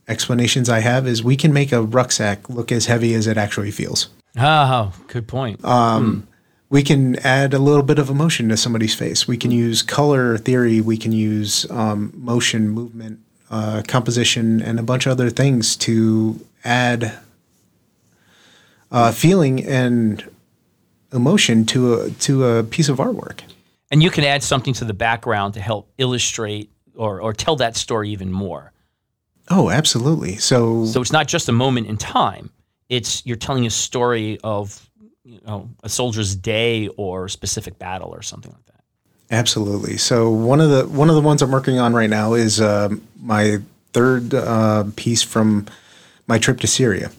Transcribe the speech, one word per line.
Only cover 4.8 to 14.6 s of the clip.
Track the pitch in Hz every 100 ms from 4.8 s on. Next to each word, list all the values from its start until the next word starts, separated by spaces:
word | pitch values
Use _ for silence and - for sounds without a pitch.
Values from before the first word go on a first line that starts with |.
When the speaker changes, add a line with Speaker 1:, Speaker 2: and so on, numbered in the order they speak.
| 101 - -
Speaker 2:
good | 123 107
point. | 127 123 98
Speaker 1:
Um, | - 123 117 110
Speaker 3:
Hmm. | 110 95 - _ _ _ -
Speaker 1:
we | 139
can | 139 139 131 -
add | 135 135 139
a | 135
little | 139 147
bit | 139 147
of | 135
emotion | 139 165 - 110
to | 107
somebody's | 123 113 110
face. | - - - -
We | 120
can | 123
use | 120 117 110
color | - - 147 135 123 110
theory. | 127 127 120 110
We | 110 110
can | 113
use, | 110 107 107 104 - -
um, | 120 110 104 104 -
motion, | 120 120 - 117 107
movement, | 110 120 113 110 107 _ _ -
uh, | 110 107 107 -
composition, | 127 123 120 113 120 113 113